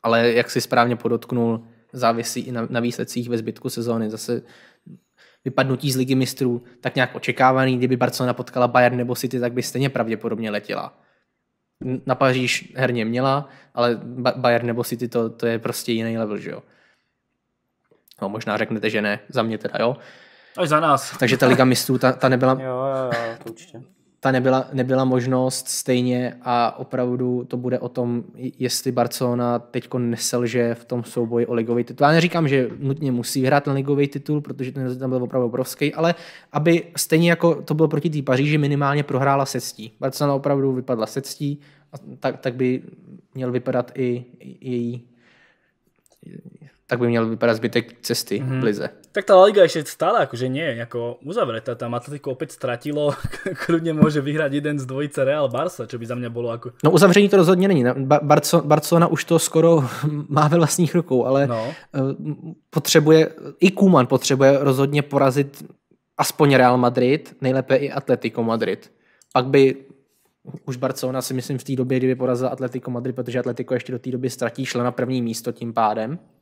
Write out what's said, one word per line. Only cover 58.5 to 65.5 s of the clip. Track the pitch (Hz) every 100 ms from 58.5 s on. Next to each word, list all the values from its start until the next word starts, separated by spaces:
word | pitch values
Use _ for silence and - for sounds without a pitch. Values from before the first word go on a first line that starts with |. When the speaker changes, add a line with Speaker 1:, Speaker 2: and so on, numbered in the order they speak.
| 170
Speaker 1:
Barcelona | 151 151 - 170 165
už | -
to | - 165
skoro | - 160 165 165 127 - 151
<laughs> | 147 147
má | 147 151
ve | 170
vlastních | 151 - 165
rukou, | 175 165 127 120
ale, | 135 139
Speaker 2:
No. | 113 113 156 -
Speaker 1:
eh, | 143 135 - 147 143 165 - _
potřebuje, | 160 - 165 151 160 160 - - -
i | 190
Koeman | 190 202 160 123
potřebuje | 135 - 131 135 139
rozhodně | 139 131 139 143
porazit | 135 139 139 131 139